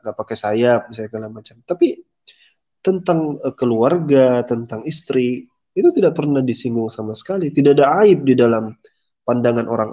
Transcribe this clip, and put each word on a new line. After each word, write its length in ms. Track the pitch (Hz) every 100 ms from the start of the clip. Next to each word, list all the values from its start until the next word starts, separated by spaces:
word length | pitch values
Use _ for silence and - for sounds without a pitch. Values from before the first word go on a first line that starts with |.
| 110
nggak 100 | -
pakai 220 | 110 110
sayap, 440 | 104 110 123 120 -
misalnya, 220 | 113 110
segala 180 | 110 110
macam. 220 | 110 - 113 -
Tapi 320 | 180 330 - _ _ - - - _ _ _
tentang, 600 | 190 190 185 165 156 143
eh, 140 | 135 -
keluarga, 880 | 123 113 127 175 151 135 127 123 120
tentang 400 | 117 117 110 135
istri, 640 | 160 - 131 123 123 - _ _
itu 160 | - 339
tidak 220 | 339 175
pernah 320 | 170 147 139 127
disinggung 480 | 113 127 117 113
sama 240 | - 107 110
sekali. 320 | - 196 156
Tidak 240 | - 139
ada 320 | 143 139 170 214
aib 160 | 156
di 160 | 135 123
dalam 320 | 120 113 110 113 _ _ _ _ -
pandangan 400 | 120 120 117 110
orang 260 | 113 107